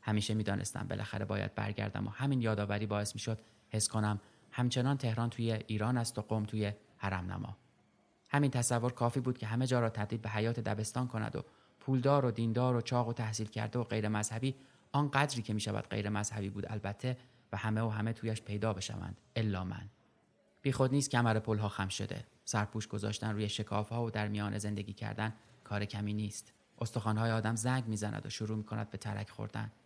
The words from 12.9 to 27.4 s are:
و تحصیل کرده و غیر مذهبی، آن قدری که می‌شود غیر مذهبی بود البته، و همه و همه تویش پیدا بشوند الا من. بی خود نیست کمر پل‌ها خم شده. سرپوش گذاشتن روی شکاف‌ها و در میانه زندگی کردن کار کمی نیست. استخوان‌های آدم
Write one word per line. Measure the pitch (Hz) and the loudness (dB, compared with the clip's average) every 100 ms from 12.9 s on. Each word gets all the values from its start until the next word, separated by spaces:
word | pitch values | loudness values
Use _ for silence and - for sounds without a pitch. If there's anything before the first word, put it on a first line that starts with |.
| 123 117 | 2 2
و | |
تحصیل | 117 110 107 107 | 0 -2 -2 -4
کرده | - 110 123 | -2 -2 -2
و | |
غیر | 113 110 107 | 0 0 2
مذهبی، | 107 107 113 131 135 - - _ | 2 0 0 -2 -4 -12 -20 _
آن | 143 147 | 2 2
قدری | 139 143 127 | 4 2 0
که | 110 | -2
می‌شود | 107 107 104 - | -2 0 -2 -2
غیر | 107 104 | -2 0
مذهبی | 104 104 107 98 | 0 -2 -2 -4
بود | 101 98 | -4 -4
البته، | 110 98 104 127 123 - - _ | -4 -4 -4 -4 -4 -10 -20 _
و | 101 | -4
همه | 110 110 | 0 2
و | 113 | 2
همه | 107 110 | 0 -2
تویش | 113 113 110 | -2 -2 -4
پیدا | - 104 110 | -4 0 0
بشوند | 98 95 - 90 95 _ - | 0 -4 -6 -6 -8 _ -2
الا | 110 95 | 0 0
من. | 92 - - _ _ _ _ _ _ _ | -2 -6 -10 _ _ _ _ _ _ _
بی | 139 | -2
خود | 131 127 | 4 4
نیست | 139 135 | 4 4
کمر | 123 120 107 | 6 6 4
پل‌ها | 107 107 104 | 2 2 2
خم | - 95 | 0 -2
شده. | - 104 - - _ | 0 -4 -6 -10 _
سرپوش | - 110 104 113 - | -2 0 0 -2 -4
گذاشتن | 101 107 107 110 | -4 -2 -2 -4
روی | 107 104 | -2 -2
شکاف‌ها | - 107 101 107 117 | -2 -2 -2 -2 -2
و | 117 | -2
در | 110 107 | -2 -2
میانه | 104 104 104 | 0 -2 -2
زندگی | 104 104 104 | -2 -4 -6
کردن | 101 107 107 110 110 - - | -6 -6 -2 -4 -4 -18 -20
کار | - 104 | -6 -4
کمی | 101 104 104 | -2 -2 -2
نیست. | 104 104 - - _ _ - | -2 -2 -6 -14 _ _ -6
استخوان‌های | 117 - 110 107 113 | -4 -2 0 2 2
آدم | 113 | 2